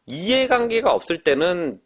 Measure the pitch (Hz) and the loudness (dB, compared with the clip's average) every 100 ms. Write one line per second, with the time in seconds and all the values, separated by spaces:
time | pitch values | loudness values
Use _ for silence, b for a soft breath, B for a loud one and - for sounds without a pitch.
0 | - 135 190 262 262 247 233 226 226 110 | -14 -8 -2 0 2 0 0 0 2 0
1 | - 165 - 139 165 180 156 107 | 0 -2 0 2 2 0 -4 -8